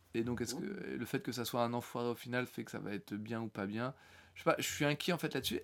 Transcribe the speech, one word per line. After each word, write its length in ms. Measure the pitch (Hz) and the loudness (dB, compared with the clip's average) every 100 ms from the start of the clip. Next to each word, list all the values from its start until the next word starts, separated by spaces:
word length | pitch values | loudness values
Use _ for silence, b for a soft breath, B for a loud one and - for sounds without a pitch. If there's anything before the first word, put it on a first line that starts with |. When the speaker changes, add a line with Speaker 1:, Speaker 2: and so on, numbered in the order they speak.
| - 113 | -4 -2
Speaker 1:
et 80 | |
donc, 180 | 113 120 | 0 0
est-ce 140 | 120 - | -2 -2
Speaker 2:
Oh. 40 | |
Speaker 1:
que 60 | - | -4
le 400 | - - 135 117 | -4 -4 -4 0
fait 160 | 135 | -2
que 100 | - | -2
ça 140 | 120 113 | -2 0
soit 180 | 123 | 2
un 80 | 120 | 4
enfoiré 340 | 120 - 123 120 | 2 -2 0 0
au 60 | 113 | -2
final 320 | 123 123 123 | 0 0 0
fait 160 | - | -4
que 80 | 110 | -6
ça 80 | 104 | -6
va 120 | 101 | -4
être 220 | 101 - | -4 -4
bien 280 | 104 107 113 | -4 -2 -2
ou 60 | 113 | -2
pas 200 | 107 98 | -2 -2
bien ? 260 | 107 127 - B B B | 0 -2 -4 B B B
Je 80 | - | 0
sais 20 | 165 | 4
pas, 100 | - | 4
je 60 | 131 | 2
suis 180 | - 147 | 2 4
inquiet 280 | 147 - | 4 2
en 60 | 170 | 2
fait 160 | 160 139 | 2 0
là-dessus, 260 | - - | 0 0